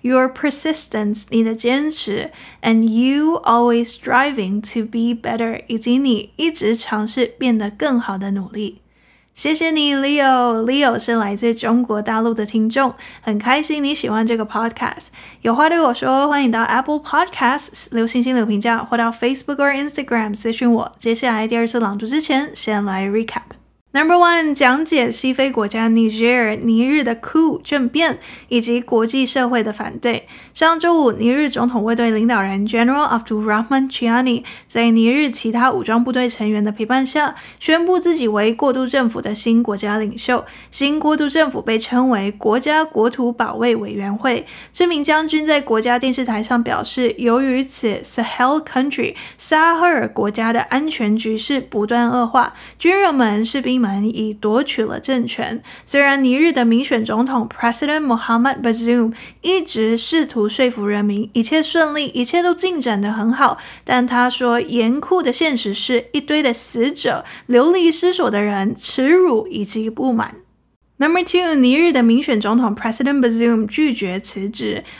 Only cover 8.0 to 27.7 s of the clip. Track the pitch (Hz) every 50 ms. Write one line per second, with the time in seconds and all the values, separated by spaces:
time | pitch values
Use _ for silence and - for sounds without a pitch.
8 | 233 - 196 190 196 196 196 196 185 - - 208 214 - - - _ _ _ _
9 | _ _ _ _ _ _ _ - - 294 311 311 330 330 311 311 294 285 277 277
10 | 269 277 294 294 277 262 262 254 247 240 226 226 220 226 269 285 285 254 233 226
11 | - - 233 226 214 202 202 208 247 233 226 226 - 220 226 247 247 - 214 208
12 | 208 226 220 220 226 233 226 226 214 208 - 220 220 220 226 269 269 254 262 -
13 | - - - - - 226 214 208 214 247 254 302 302 - 302 302 285 277 294 285
14 | - 247 214 220 226 226 233 226 220 220 - 214 226 226 226 - 240 - - -
15 | - - - - - - - _ - 226 233 262 302 320 339 339 320 254 240 -
16 | 269 254 262 269 277 294 294 285 277 240 226 226 226 - 226 247 262 302 302 294
17 | 302 - - 302 359 370 - - 269 240 269 285 - - - - - - - 233
18 | 226 226 - 247 240 254 254 247 220 226 208 202 208 233 226 226 226 - 247 233
19 | 233 233 226 - 233 247 269 262 - - 285 269 285 285 277 269 285 294 285 -
20 | 262 - 240 226 220 214 202 - - 226 226 - 247 240 233 226 - - - _
21 | - 226 226 226 - 247 226 220 220 226 233 233 233 226 - 240 226 196 202 202
22 | 226 220 269 311 311 - 285 262 285 - - - - 220 214 202 208 202 190 190
23 | 196 196 202 220 226 226 - - - - - - _ _ _ _ _ _ - 277
24 | 320 320 349 349 349 339 339 339 320 302 285 - 277 247 254 294 320 320 330 285
25 | 240 240 226 - - 262 254 269 269 277 262 233 208 202 - 226 226 226 226 226
26 | 226 220 214 220 226 233 247 247 233 214 214 - - 233 226 226 240 262 294 302
27 | 262 233 233 226 - - - 320 330 311 - - - -